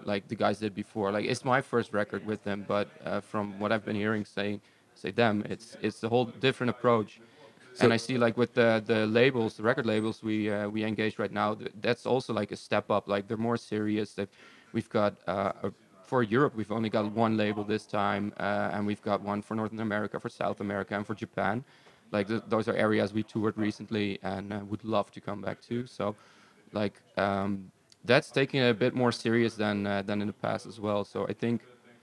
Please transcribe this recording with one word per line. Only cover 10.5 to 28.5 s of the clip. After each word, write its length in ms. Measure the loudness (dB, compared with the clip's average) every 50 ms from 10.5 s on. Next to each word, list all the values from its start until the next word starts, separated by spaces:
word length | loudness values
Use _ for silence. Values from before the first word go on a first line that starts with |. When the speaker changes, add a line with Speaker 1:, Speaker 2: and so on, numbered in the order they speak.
Speaker 1:
uh, 180 | 0 -2 -2 -2
we 140 | -2 -2 -2
engage 340 | -2 0 0 -2 -2 -2
right 140 | -2 -4 -4
now, 240 | -2 0 0 0 -2
th-, 160 | -4 -8 -12 -10 -4
that's 240 | -2 -2 -2 0 0
also, 260 | 0 0 0 0 -2
like, 200 | -2 -2 -2 -4
a 40 | -6
step 360 | -10 -4 -2 0 0 2 2
up. 160 | 0 0 2
Like, 200 | 0 0 -2 -2
they're 80 | -2 -4 -2 -2 0
more 60 | -2
serious. 560 | -2 -4 -4 -4 -2 0 0 0 -2 -2 -4 -6
They've, 140 | -6 -8 -8 -10 -16 -20 -20 -20 -20 -14 -8 -6
we've 160 | -6 -4 0
got, 260 | 0 2 2 2 0 -2 -4
uh, 260 | -4 -2 0 0 0 -2 -4 -6
a, 80 | -8 -8 -10 _ _ -20 -20 -6
for 180 | -2 0 0
Europe, 320 | 2 2 4 2 2 2 0
we've 160 | -2 -6 -4
only 180 | -2 -2 -2 0
got 220 | 0 0 0 0
one 240 | 0 2 2 4 4
label 280 | 2 2 2 0 -2 -2
this 240 | -2 -2 -2 -2
time, 440 | -2 -2 0 0 0 0 0 -2 -4 -4 -4
uh, 300 | -2 -2 0 0 -2 -2 -2
and 120 | -2 -2
we've 160 | -2 -4 -4
got 200 | -2 -2 -2 -2 -2
one 180 | -2 -4 -4
for 140 | -4 -4 -4
Northern 240 | -4 -4 -4 -4 -4
America, 400 | -4 -2 -2 -2 -2 -4 -6 -8
for 100 | -8 -8
South 320 | -6 -4 -2 -2 -2 -2
America, 340 | -4 -4 -2 -2 -2 -2 -4
and 120 | -4 -4
for 80 | -6 -8
Japan. 480 | -8 -8 -6 _ -2 -2 0 -2 -2 -6 -10 -16 -20 -20 -20 -20 _ _ _
Like, 160 | 0 0 0
th-, 160 | 0 -2 -4 -2
those 200 | 0 0 0 2
are 80 | 2 2
areas 360 | 2 4 4 4 2 2 0
we 120 | 0 -2 -4
toured 340 | -2 -2 -2 0 0 0
recently 640 | 0 -2 -2 -2 -4 -6 -4 -2 -2 0 -2 -2 -4
and, 320 | -6 -6 -6 -6 -6 -6 -8
uh, 60 | -8 -6 -8
would 140 | -8 -8 -4
love 240 | -2 0 0 0 -2 -6
to 60 | -14
come 220 | -10 -10 -10 -8
back 180 | -8 -8 -8 -10
to. 260 | -8 -6 -6 -6 -6
So, 280 | -6 -6 -4 -4 -4 -4 -6 -12 -20 -20 -20 -20 -20 _ _ _ -8 -4
like, 280 | -2 -2 -2 -4 -8 -20 _ _
um, 540 | 0 2 2 2 0 0 -2 -4 -4 -8 -12 -20 _ _ _ -20 -4 2
that's 240 | 4 4 4 4 2
taking 320 | 0 0 0 2